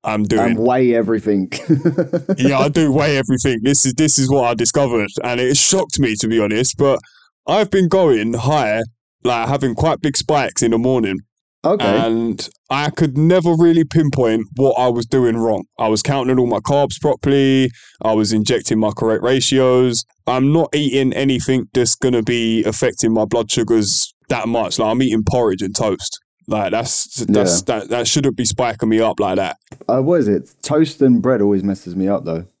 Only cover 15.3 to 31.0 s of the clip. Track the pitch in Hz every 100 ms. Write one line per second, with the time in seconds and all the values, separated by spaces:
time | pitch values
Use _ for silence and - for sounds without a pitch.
15.3 | 113 113 104 - - 110 110 - 139 123
16.3 | 127 123 104 107 143 143 - 151 127 143
17.3 | 139 135 135 127 - - _ 110 110 107
18.3 | 110 107 120 - 110 107 104 110 110 120
19.3 | 131 - 135 131 127 127 117 - _ -
20.3 | 127 135 160 156 151 147 135 131 117 139
21.3 | 131 - 131 98 - 117 - 131 123 110
22.3 | 120 113 113 107 107 127 - 113 110 104
23.3 | 117 113 - 113 113 101 - - _ _
24.3 | 120 110 117 101 - 110 120 131 110 107
25.3 | 127 113 95 98 - 110 90 - - _
26.3 | _ - 107 98 107 117 - - - 110
27.3 | 104 95 87 95 113 98 120 120 151 135
28.3 | 113 117 - 120 107 113 110 113 - 101
29.3 | 92 92 - _ - - 123 135 175 107
30.3 | 98 - - - 151 156 -